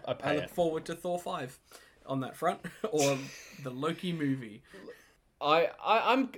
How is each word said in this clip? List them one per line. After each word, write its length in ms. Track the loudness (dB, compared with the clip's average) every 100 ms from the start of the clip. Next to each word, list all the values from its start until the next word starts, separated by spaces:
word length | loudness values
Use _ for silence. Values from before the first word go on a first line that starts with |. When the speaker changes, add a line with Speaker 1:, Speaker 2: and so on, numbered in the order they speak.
| -4
Speaker 1:
I 40 |
pay 160 | -2 0
Speaker 2:
I 60 | 0
look 80 | 0
Speaker 1:
it. 40 |
Speaker 2:
forward 340 | 0 0 0 -4
to 100 | -6
Thor 220 | -4 -4
five 400 | -4 -6 -6 -12 _ -20 -20 _ -4
on 140 | -2
that 160 | -4 -2
front, 240 | 0 0 -6 -6
<laughs> 160 | 0
or 260 | 4 4 2 -4 -14 -18 -12
the 80 | -8
Loki 400 | -4 -4 -2 -4
movie. 480 | 0 0 0 -4 -14 -18 -18 -18 -20 -20 _ _ -2
Speaker 1:
I, 300 | 4 4 4 0
I, 300 | 2 4 6
I'm, 160 | 4 2